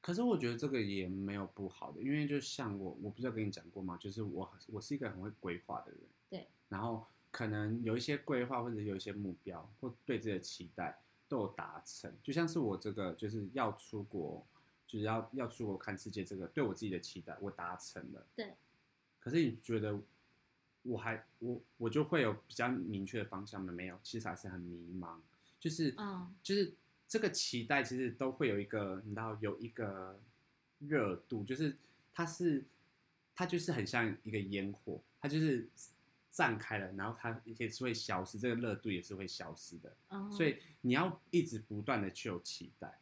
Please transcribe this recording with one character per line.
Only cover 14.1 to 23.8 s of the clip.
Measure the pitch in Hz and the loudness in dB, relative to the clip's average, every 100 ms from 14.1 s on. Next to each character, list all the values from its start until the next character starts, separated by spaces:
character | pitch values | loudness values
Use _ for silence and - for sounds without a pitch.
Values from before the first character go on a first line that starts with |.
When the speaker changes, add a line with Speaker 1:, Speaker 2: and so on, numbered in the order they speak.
| 101 76 82 - - _ _ _ | -4 -4 -6 -10 -20 _ _ _
Speaker 1:
就 | 110 | -2
是 | |
要， | 107 113 110 | 2 0 0
要 | 131 117 | -2 -4
出 | - 110 | -2 -2
国 | 98 | -2
看 | - 95 | -4 -6
世 | - | -4
界 | 101 | -4
这 | 90 98 | -4 -4
个， | 85 | -4
对 | - | 0
我 | 123 | 0
自 | 95 | 0
己 | 107 | -2
的 | 90 | -2
期 | - 92 | -4 -10
待， | 80 - | -10 -6
我 | 98 | -6
达 | - 87 90 | -4 -6 -6
成 | - - - | -8 -10 -10
了。 | 71 - | -12 -12
Speaker 2:
对。 | - 208 - _ _ _ _ _ _ | -10 -10 -10 _ _ _ _ _ _
Speaker 1:
可 | - | 2
是 | 156 | 4
你 | 147 110 | 4 2
觉 | - 113 | 0 2
得 | 107 101 - _ _ _ _ _ _ _ | 2 -2 -4 _ _ _ _ _ _ _
我 | 123 113 | -4 -2
还， | 110 113 - _ | 0 -4 -6 _
我， | 117 120 - _ | -4 -4 -6 _
我 | 117 | 2
就 | 131 | 4
会 | 151 165 | 4 6
有 | 117 107 - | 6 4 -4
比 | - | 0
较 | 120 | 2
明 | 127 90 101 98 | 2 0 -2 0
确 | 120 | -2
的 | 104 | -2
方 | 95 101 | -4 -6
向 | 104 | -6
吗？ | 95 | -4
没 | 87 | -4